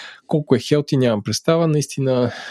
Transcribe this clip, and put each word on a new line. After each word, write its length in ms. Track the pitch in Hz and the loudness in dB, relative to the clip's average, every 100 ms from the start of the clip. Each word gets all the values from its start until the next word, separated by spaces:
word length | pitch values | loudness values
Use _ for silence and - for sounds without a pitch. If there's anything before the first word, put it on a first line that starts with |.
| - - - | -18 -18 -4
Колко 280 | 156 - 117 | -2 2 0
е 40 | |
хелти, 380 | - 147 - 135 | 2 -2 0 2
нямам 260 | 123 104 | 2 0
представа. 440 | 110 107 - 165 165 | -2 -4 0 2 2
Наистина, 640 | 151 139 - 131 127 120 - - | 0 -2 -4 -2 0 0 -4 -16